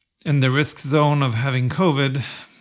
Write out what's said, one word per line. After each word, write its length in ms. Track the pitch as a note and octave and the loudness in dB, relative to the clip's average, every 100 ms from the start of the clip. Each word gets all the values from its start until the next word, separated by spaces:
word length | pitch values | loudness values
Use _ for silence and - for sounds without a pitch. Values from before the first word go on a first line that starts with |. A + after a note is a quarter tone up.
| _ _ | _ _
in 160 | F3 C#3+ | -2 2
the 100 | C3 | 2
risk 280 | C3+ D3+ - | 2 -2 -4
zone 440 | C#3 D3+ D3 D3 | -2 2 4 2
of 120 | C3+ | 0
having 340 | A2+ C3+ B2+ B2 | 0 -2 -2 -2
covid, 540 | C#3 F#3 C#3 C#3 C3+ A2 - - - | 0 0 2 0 -2 -6 -12 -18 -20